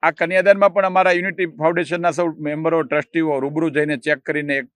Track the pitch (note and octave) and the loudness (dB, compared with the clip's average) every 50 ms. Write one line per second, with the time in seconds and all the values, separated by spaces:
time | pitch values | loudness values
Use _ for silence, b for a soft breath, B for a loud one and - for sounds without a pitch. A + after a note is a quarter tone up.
0 | - D#3+ D#3 - F3+ E3 F3+ F#3+ F3+ G3 G3+ G3 G3+ G3+ E3+ G3 F#3+ F#3+ F#3 F#3+ | 0 0 0 0 -2 0 2 2 4 4 4 6 4 2 2 2 0 2 2 2
1 | F#3 F#3 F3+ F3 F3 G3 F3+ F3+ F#3 E3+ D#3 A#2 D3+ D#3+ E3+ F3 F3 C#3 E3 F3 | 4 4 2 2 0 -4 -4 -4 -4 -6 -4 -2 0 0 0 0 -2 -2 -4 -2
2 | E3+ F3 D#3 C#3 F3 E3+ D#3 D#3+ D#3 D3 D3+ D3+ D#3+ E3 D#3+ E3 D#3 B2 D3 D3+ | -2 -2 0 0 -2 -2 -2 -4 -6 -6 -6 -2 -2 0 0 0 -2 0 -2 -2
3 | D3 _ _ E3 D#3+ D#3 D3 C3+ C3 C#3 D3 D#3+ D#3+ D#3+ C#3 D3+ D3+ D3+ D3+ B2+ | -2 _ _ -2 0 0 0 -2 -2 -2 -2 -2 -2 0 0 0 -2 0 -2 -4
4 | - D3+ D3+ C#3 _ - D#3 D3 D3 D3 C#3+ C#3 C3 B2+ _ | -2 -4 -4 -4 _ -6 -6 -4 -4 -2 -4 -4 -4 -8 _